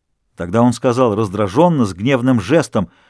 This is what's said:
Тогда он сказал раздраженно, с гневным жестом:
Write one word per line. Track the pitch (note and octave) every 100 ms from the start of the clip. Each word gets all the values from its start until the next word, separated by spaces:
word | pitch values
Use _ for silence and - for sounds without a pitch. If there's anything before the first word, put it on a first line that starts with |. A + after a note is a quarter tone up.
| _ _ _ -
Тогда | F2 A2
он | A#2+
сказал | - C3 A#2+ B2+ G#2
раздраженно, | G#2+ G2+ G2+ A2 F3 D#3 G#2+
с |
гневным | F2+ A#2 C3 B2+ B2
жестом: | F2+ D#3+ C3+ A2 F2 _